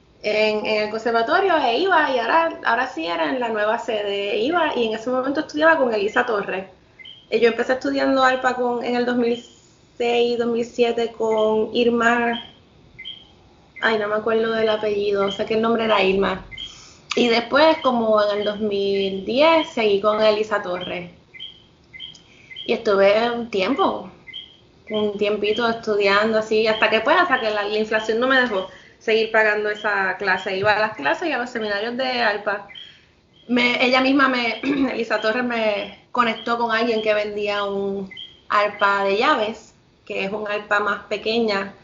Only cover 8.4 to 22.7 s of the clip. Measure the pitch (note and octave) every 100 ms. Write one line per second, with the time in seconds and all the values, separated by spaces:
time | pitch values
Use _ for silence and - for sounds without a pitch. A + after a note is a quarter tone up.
8.4 | B3+ A#3+ B3 A#3+ A#3 B3 A#3+ B3 A#3 A#3+
9.4 | - - _ _ _ _ A#3+ A#3+ A#3+ A#3
10.4 | A#3+ A#3 A#3 - A#3 A#3 A#3 - A3+ A3
11.4 | G#3+ A3 G#3+ A#3 A#3 A#3 A#3 A#3+ A#3 A#3
12.4 | - - _ _ - - - - - -
13.4 | _ _ _ - A3 A3 G#3 G#3+ A3 A3
14.4 | A3+ A3+ A3 G#3+ G#3+ G#3 G#3 G3+ G3 G3
15.4 | G#3 A3 A3+ A3+ A3+ G#3 F#3+ F#3+ G3 F#3+
16.4 | - - - - - - - - A#3+ A#3
17.4 | A#3 C4 D#4+ D#4 C4 A#3+ A3 G#3+ G#3 G3+
18.4 | G#3 G3+ G#3+ G3+ G3 G3 G3 F#3+ F#3+ A#3+
19.4 | D#4 D#4+ D4+ - A3 G3 G#3+ G#3+ A3 G#3
20.4 | G#3+ G#3 F#3 F3+ F3+ F3+ F3 - _ -
21.4 | - - - _ _ - - - - -
22.4 | - - -